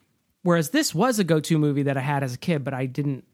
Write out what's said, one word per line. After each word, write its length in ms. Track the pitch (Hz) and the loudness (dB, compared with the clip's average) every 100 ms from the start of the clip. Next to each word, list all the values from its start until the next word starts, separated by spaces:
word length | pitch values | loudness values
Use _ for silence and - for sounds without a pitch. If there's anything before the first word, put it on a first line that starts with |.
| _ _ _ _ | _ _ _ _
whereas 280 | 180 170 151 | 2 2 2
this 240 | 294 302 | 0 0
was 240 | 156 247 214 | 0 0 2
a 60 | |
go-to 340 | 170 160 147 160 | 2 2 2 2
movie 240 | 147 139 | 2 2
that 140 | 143 135 | 0 -2
I 40 | |
had 220 | 135 143 | -2 -2
as 120 | 135 | -2
a 40 | 123 | -4
kid, 260 | - 156 | -2 -2
but 80 | 135 | -2
I 140 | 131 131 | -4 -4
didn't, 380 | 131 143 127 - | -4 -4 -4 -10